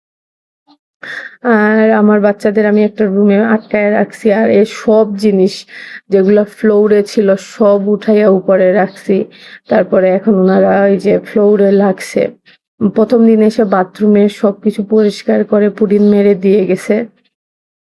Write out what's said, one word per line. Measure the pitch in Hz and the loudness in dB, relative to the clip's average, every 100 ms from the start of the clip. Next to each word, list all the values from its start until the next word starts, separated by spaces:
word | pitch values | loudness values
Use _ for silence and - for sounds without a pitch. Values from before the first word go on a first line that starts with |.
| _ _ _ _ _ _ _ _ _ _ - - - - | _ _ _ _ _ _ _ _ _ _ -16 -16 -16 -8
আর | 247 220 208 220 220 | -2 0 0 2 2
আমার | 220 208 208 | 2 2 2
বাচ্চাদের | 208 202 220 208 208 | 0 -2 -2 0 0
আমি | 208 | 2
একটা | 214 214 214 | 0 -2 -2
রুমে | 190 208 202 | 0 2 2
আটকায় | 226 220 - 214 208 | 0 -2 -2 -4 -2
রাখছি, | 208 202 - 226 | -2 -4 -4 -2
আর | 202 220 | 0 0
এই | 208 214 | 0 0
সব | - - 214 220 196 | -2 0 2 0 -2
জিনিস | 214 196 190 - - - - - - | 0 0 0 -4 -16 -20 -20 -20 -4
যেগুলা | 196 190 208 | 0 2 2
ফ্লোরে | 208 - 220 208 214 208 | 0 -2 0 2 2 0
ছিল | 202 - 202 190 | 0 -2 0 -2
সব | - - 208 202 196 | -4 -2 0 0 0
উঠাইয়া | 208 214 208 214 | -2 0 0 2
উপরে | 190 185 185 185 | 0 0 0 2
রাখছি। | 185 190 - - 196 214 - - - - | 0 -2 -6 -4 -4 -4 -12 -20 -20 -4
তারপরে | 214 185 190 185 | -2 0 0 0
এখন | 190 196 | 0 0
ওনারা | 196 185 190 190 190 | 0 2 2 2 2
ওই | 196 196 | 0 0
যে | 196 180 | 0 -2
ফ্লোরে | - 220 208 208 196 | -2 -2 2 2 2
লাগছে। | 196 196 190 - - - - _ _ _ - 208 | 2 0 -2 -6 -4 -4 -6 _ _ _ -6 -4
প্রথম | 220 220 240 226 | -2 0 2 2
দিন | 220 | 2
এসে | 214 220 | 2 0
বাথরুমে | 208 190 185 - 208 208 208 | 0 -2 -4 -2 0 2 0
সবকিছু | 202 208 196 214 208 | 0 -4 -2 -4 -6
পরিষ্কার | 196 220 208 202 - 214 | -2 0 0 -2 -4 -2
করে | 208 208 208 | 0 0 0
পুডিন | 202 208 208 | -2 0 2
মেরে | 208 208 202 | 2 2 2
দিয়ে | 196 196 202 185 | 0 0 0 0
গেছে। | 185 - 214 233 _ _ _ _ _ _ _ _ | -4 -2 -4 -6 _ _ _ _ _ _ _ _